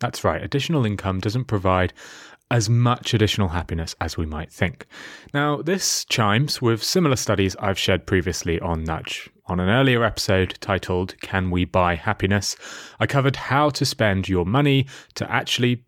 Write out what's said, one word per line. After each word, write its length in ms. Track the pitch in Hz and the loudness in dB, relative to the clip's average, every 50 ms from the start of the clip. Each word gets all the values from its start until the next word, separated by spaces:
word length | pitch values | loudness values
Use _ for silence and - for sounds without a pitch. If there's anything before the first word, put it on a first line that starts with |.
That's 240 | - 123 - - - | -6 -6 -4 -2 0
right, 180 | 95 78 80 - | 0 0 0 -2
additional 420 | - - 143 135 - 170 147 123 | -4 -4 -4 -2 0 0 0 0
income 360 | 107 104 95 - 98 95 95 | 0 -2 -2 -2 -2 -2 -2
doesn't 240 | 92 110 101 127 127 | -2 -2 -2 -2 -2
provide 480 | - 110 101 92 95 92 92 90 87 - - - - - - - - - _ _ _ | -2 -2 0 2 4 4 4 2 0 -2 -8 -16 -20 -20 -20 -20 -20 -20 _ _ _
as 180 | 123 120 104 104 | 0 0 2 2
much 460 | 120 117 123 120 120 - - - - | 4 4 4 4 2 0 0 -2 2
additional 360 | 110 107 104 - - 101 90 | 2 4 2 2 0 0 0
happiness 440 | 80 90 82 - - 82 82 80 - - | 0 -4 -4 -4 -4 -6 -6 -6 -6 -6
as 160 | - 80 - | -6 -6 -4
we 100 | - 85 | -4 -4
might 240 | 76 76 76 - - | -4 -6 -8 -10 -12
think. 360 | - - 196 180 139 - - - - - - - - - - - - | -4 -2 -2 -2 -2 -6 -14 -20 -20 -20 -20 -20 -20 -20 -14 -6 -2
Now, 300 | 143 147 147 147 139 143 | 0 0 0 0 -2 -2
this 420 | 156 196 185 - - - - - | -2 -2 -2 -2 -2 -2 -4 -4
chimes 540 | - - - 113 101 101 113 147 147 - - | -2 0 2 4 4 4 4 2 0 -2 0
with 220 | 127 117 113 110 - | 2 2 2 2 0
similar 320 | - - 185 180 147 131 | 0 2 2 4 4 2
studies 400 | 104 - - 107 92 98 95 - - | 2 0 0 0 2 2 0 0 -2
I've 180 | - 101 95 - | -2 -2 -2 0
shared 260 | - - 95 90 - | 0 0 0 0 0
previously 540 | - 104 92 82 90 82 - - 90 82 82 | 0 0 2 2 0 -4 -4 -4 -4 -4 -2
on 240 | - 90 85 82 80 | -2 -2 -4 -4 -4
Nudge. 480 | 80 80 78 - - - - - - _ _ _ | -4 -6 -6 -6 -8 -10 -10 -12 -16 _ _ _
On 140 | - 92 87 | -6 -4 0
an 80 | 90 92 | 0 2
earlier 340 | 107 127 135 135 123 117 117 | 2 4 4 4 4 2 2
episode 560 | 110 - - - - 98 92 92 - - - | 0 0 -2 0 2 2 2 2 0 -2 -6
titled, 540 | - - 98 90 - - 92 90 92 90 - - | -2 -2 -2 -2 0 -2 -2 -2 -2 -4 -6 -12
"Can 320 | - - - 95 92 90 87 | -10 -4 -2 -2 0 0 0
We 120 | 90 90 | 0 0
Buy 300 | 87 - 92 90 87 87 | 2 2 2 4 4 2
Happiness?", 600 | 85 - - 101 - - 95 101 104 - - - - - - - - - - - - | 0 -2 -4 -2 0 0 2 2 0 0 -2 -6 -8 -12 -16 -16 -16 -18 -18 -4 -2
I 80 | 113 | -2
covered 300 | 117 - 139 131 139 131 | 0 2 2 2 2 0
how 340 | - - - 127 139 147 147 | -2 -2 0 2 2 2 2
to 140 | 135 - 143 | 2 0 -2
spend 440 | 131 - - 113 107 95 95 92 95 | -2 0 2 2 2 2 2 0 0
your 160 | 92 90 87 | 0 0 0
money 440 | 87 107 135 147 143 135 135 135 135 - - - - _ | 2 2 2 4 4 4 2 2 0 -6 -14 -20 -18 _
to 160 | - - - | -10 -6 -4
actually 540 | 101 127 - - - - 123 123 123 120 - | -2 -2 -2 -2 0 0 2 0 0 -2 -6